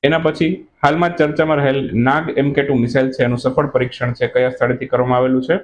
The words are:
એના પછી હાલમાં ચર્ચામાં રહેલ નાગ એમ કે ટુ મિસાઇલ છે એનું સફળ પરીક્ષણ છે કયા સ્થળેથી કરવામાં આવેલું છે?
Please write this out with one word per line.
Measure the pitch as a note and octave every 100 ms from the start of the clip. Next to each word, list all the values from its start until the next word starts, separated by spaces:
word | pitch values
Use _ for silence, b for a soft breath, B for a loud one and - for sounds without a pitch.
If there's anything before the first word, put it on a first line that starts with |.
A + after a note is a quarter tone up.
એના | C#3 D#3+
પછી | D#3+ D3+ E3 F#3 - _
હાલમાં | C#3+ D#3 F3 E3+
ચર્ચામાં | D3+ D3 D#3 D3+
રહેલ | C#3+ B2+ -
નાગ | G#2+ B2 C#3+ E3 -
એમ | C#3+
કે | C#3
ટુ | C#3
મિસાઇલ | C3 A#2 C3+ C3
છે | C3
એનું | B2 B2
સફળ | - C3 C#3+
પરીક્ષણ | B2+ B2 - B2
છે | A#2+ A#2+
કયા | B2 B2+
સ્થળેથી | B2+ B2 A#2+ B2+
કરવામાં | B2 B2+ B2
આવેલું | C3 C3
છે? | B2+ F#3